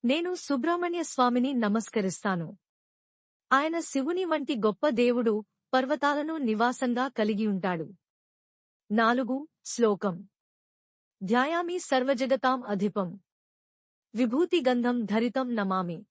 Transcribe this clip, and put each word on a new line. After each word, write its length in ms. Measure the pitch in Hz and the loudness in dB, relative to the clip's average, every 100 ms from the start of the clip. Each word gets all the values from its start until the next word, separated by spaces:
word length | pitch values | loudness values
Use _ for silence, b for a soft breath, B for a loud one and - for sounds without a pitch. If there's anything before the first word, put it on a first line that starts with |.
నేను 300 | 240 302 349 | 2 0 0
సుబ్రహ్మణ్య 680 | 359 - 277 311 349 349 349 | -6 -2 -2 0 0 -2 -2
స్వామిని 520 | 320 - 247 247 254 | -4 2 2 4 0
నమస్కరిస్తాను. 1000 | 262 220 214 - 226 190 - 208 190 165 208 _ _ _ _ _ _ _ _ _ | 0 0 0 -2 -2 -2 -2 -2 -2 -4 -12 _ _ _ _ _ _ _ _ _
ఆయన 260 | 262 311 339 | 2 2 -2
శివుని 460 | 320 269 269 349 | -2 -2 -2 -2
వంటి 320 | 359 311 285 262 | -2 -2 -2 0
గొప్ప 320 | 214 208 302 | 0 2 0
దేవుడు, 560 | 233 240 240 233 214 214 _ _ | 4 2 4 2 0 -4 _ _
పర్వతాలను 640 | 262 262 302 285 294 302 320 | 0 2 0 0 0 -2 -2
నివాసంగా 720 | 247 214 240 262 254 240 269 | -2 2 0 0 -2 0 -2
కలిగి 380 | - 214 208 220 | 0 0 0 0
ఉంటాడు. 460 | 190 185 175 156 - _ _ _ _ _ _ _ _ _ | 0 -2 -4 -6 -14 _ _ _ _ _ _ _ _ _
నాలుగు, 580 | 214 226 240 240 262 311 _ | 2 4 2 0 -4 -6 _
శ్లోకం. 640 | - - 226 196 202 170 - _ _ _ _ _ _ _ _ _ | -12 2 2 2 -2 -6 -12 _ _ _ _ _ _ _ _ _
ధ్యాయామి 560 | 190 240 277 339 349 349 | 0 2 2 0 -2 -4
సర్వజగతాం 840 | - 262 254 254 262 262 262 262 | 0 0 2 0 2 2 2 0
అధిపం. 580 | 233 202 202 208 180 196 _ _ _ _ _ _ _ _ _ | -2 -2 -2 -2 -4 -8 _ _ _ _ _ _ _ _ _
విభూతి 460 | 220 247 254 349 349 | -2 0 2 2 2
గంధం 440 | 254 247 240 247 | 2 2 0 0
ధరితం 500 | 208 214 240 269 254 | 0 0 0 -2 -2
నమామి. 520 | 233 196 185 180 160 208 | -2 0 -2 -2 -8 -14